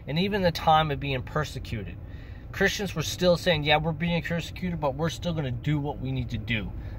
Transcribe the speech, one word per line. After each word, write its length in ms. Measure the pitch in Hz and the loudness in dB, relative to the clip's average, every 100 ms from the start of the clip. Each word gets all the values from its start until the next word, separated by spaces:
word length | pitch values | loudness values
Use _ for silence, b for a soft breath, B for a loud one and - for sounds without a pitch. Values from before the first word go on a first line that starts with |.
| B | B
And 120 | 156 | 0
even 180 | 196 202 | 0 2
in 40 | |
the 100 | 180 | 2
time 400 | - 165 156 156 | 2 6 6 6
of 80 | 135 | 0
being 220 | 139 127 | -2 -2
persecuted, 760 | - 151 147 131 - 113 90 - B B B B B | -2 -2 -2 -6 -6 -6 -6 -10 B B B B B
Christians 420 | - 190 - 196 | 2 2 2 -4
were 100 | 165 | -2
still 340 | - - 180 170 | -4 2 4 4
saying, 260 | 180 156 | 4 2
"Yeah, 140 | 147 151 | 4 4
we're 160 | 160 | 4
being 280 | 156 170 170 | 0 0 0
persecuted, 580 | - 170 - - 180 165 | 0 -4 -4 -6 -4 0
but 160 | 147 135 | 0 0
we're 140 | 165 | -2
still 240 | - 175 | -2 -2
gonna 180 | 160 135 | -2 -2
do 280 | 120 139 151 | -2 0 0
what 200 | 143 104 | 0 -4
we 120 | 127 | -4
need 180 | 131 117 | -2 -2
to 80 | 113 | -4
do." 340 | 107 113 92 - B | -2 -2 -2 -8 B